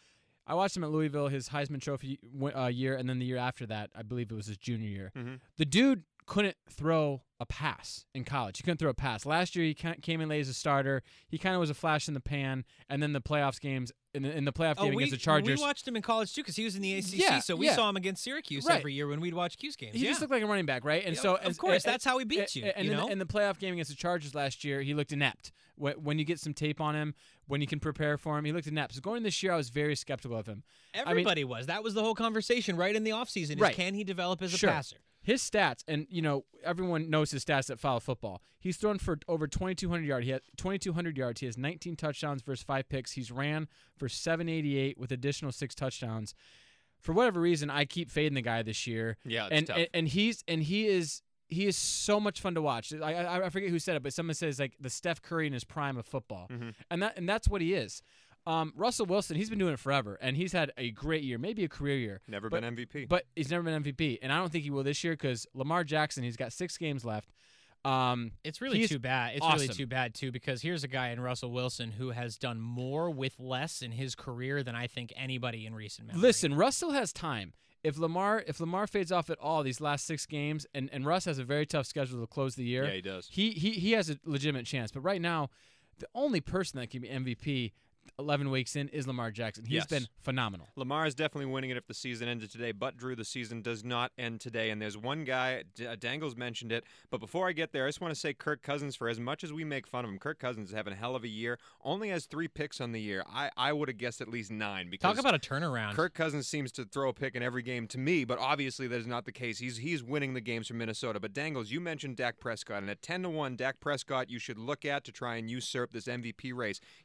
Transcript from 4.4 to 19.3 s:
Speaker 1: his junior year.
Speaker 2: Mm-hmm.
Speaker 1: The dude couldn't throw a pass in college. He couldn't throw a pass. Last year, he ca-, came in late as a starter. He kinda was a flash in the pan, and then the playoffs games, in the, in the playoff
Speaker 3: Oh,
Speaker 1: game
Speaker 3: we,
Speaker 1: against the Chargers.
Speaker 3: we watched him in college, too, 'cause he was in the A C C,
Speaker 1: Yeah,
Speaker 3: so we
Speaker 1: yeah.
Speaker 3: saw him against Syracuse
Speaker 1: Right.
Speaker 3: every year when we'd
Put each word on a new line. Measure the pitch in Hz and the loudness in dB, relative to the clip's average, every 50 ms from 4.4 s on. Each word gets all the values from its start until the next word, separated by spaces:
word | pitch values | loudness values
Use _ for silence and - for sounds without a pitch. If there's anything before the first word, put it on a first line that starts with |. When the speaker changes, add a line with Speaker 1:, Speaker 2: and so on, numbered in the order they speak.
| 101 | -6
Speaker 1:
his | 107 104 | -6 -8
junior | 92 - - 120 110 110 104 | -6 -4 -2 -2 -2 -2 -4
year. | 101 98 95 98 - | -4 -6 -8 -8 -8
Speaker 2:
Mm-hmm. | 135 120 123 131 127 - _ _ | -8 -8 -8 -10 -12 -16 _ _
Speaker 1:
The | - 160 | 0 2
dude | 143 135 202 254 277 262 190 - _ _ _ - | 4 8 8 8 8 8 4 0 _ _ _ -8
couldn't | - - 196 208 196 - _ _ - | 0 2 4 4 4 2 _ _ -16
throw | - - 143 160 165 160 151 147 139 131 - _ _ - | -8 -2 2 4 4 4 4 2 0 -2 -8 _ _ -12
a | 123 | -8
pass | - - - 151 151 113 - - - - - - _ - | -8 -6 -2 -2 -2 -2 -2 -8 -12 -12 -12 -14 _ -10
in | 131 120 | -8 -6
college. | - 143 139 120 98 95 | -4 -2 -2 -2 -2 -4
He | - | -4
couldn't | - 175 170 143 | 0 0 0 2
throw | 160 147 | 2 0
a | 123 | 0
pass. | - 131 135 113 104 - | 0 0 -2 -2 -2 0
Last | 143 151 170 180 170 - | 2 2 2 2 2 2
year, | 175 165 | 2 2
he | 160 147 | 2 2
ca-, | - - 165 170 - | 0 -4 -6 -4 -4
came | - - 165 160 | -2 -2 0 0
in | 160 156 | 2 0
late | 151 151 | 2 0
as | 143 131 | 0 0
a | 127 | -2
starter. | - - 151 143 139 135 139 135 131 - - - - _ - | -2 2 4 4 4 4 4 2 0 -2 -6 -20 -20 _ -8
He | 156 | -6
kinda | 160 - 190 185 180 | -2 0 2 4 4
was | 170 151 | 2 2
a | 147 | 0
flash | - - 165 151 151 - - | 0 2 2 2 2 0 -2
in | 147 | -4
the | 135 | -4
pan, | - - 139 143 135 135 131 131 120 _ _ - - - | -4 -2 -2 0 0 0 -2 -4 -6 _ _ -18 -8 -4
and | 139 139 | 0 0
then | 151 147 | 2 2
the | 147 135 | 2 0
playoffs | - - 151 147 143 139 131 - | 0 2 2 4 4 2 0 -2
games, | - 143 135 131 127 117 - _ _ _ - | -4 -2 -2 -2 -2 -4 -8 _ _ _ -6
in | 143 | -2
the, | 135 139 156 | -2 -2 0
in | 156 143 | 0 0
the | 143 | 0
playoff | 123 - 165 160 151 - | 2 2 2 2 4 4
Speaker 3:
Oh, | 202 | 4
Speaker 1:
game | 202 190 | 4 4
Speaker 3:
we, | 226 269 | 4 4
Speaker 1:
against | 285 139 123 | 2 2 2
the | - | 4
Chargers. | 160 156 151 - - 139 294 | 6 6 6 6 6 4 4
Speaker 3:
we | 294 | 2
watched | 285 285 - - 269 | 0 0 0 -2 -4
him | 240 | -2
in | 220 | -2
college, | - - 226 226 214 - - | 2 2 2 2 2 0 -2
too, | 285 | -6
'cause | 294 - 254 | -6 -4 -2
he | - 220 | -2 -2
was | 226 185 | -2 -2
in | 196 | -2
the | 196 190 190 | 0 0 0
A | 190 | 0
C | 202 180 190 - | -2 -2 2 6
C, | |
Speaker 1:
Yeah, | 370 392 - 123 | 6 6 6 6
Speaker 3:
so | - - 180 | 4 2 2
we | - - | 4 6
Speaker 1:
yeah. | 302 - | 6 6
Speaker 3:
saw | - 226 208 | 8 6 4
him | 196 | 4
against | 196 180 190 190 - | 2 0 -2 -2 -2
Syracuse | - 247 269 311 - - 143 139 185 | -4 -6 -6 -6 -6 -4 -4 0 4
Speaker 1:
Right. | 330 339 - | 4 4 4
Speaker 3:
every | 143 147 139 | 4 0 -2
year | 139 147 | -2 -2
when | 143 147 151 | -2 -2 -2
we'd | 170 175 | -2 -2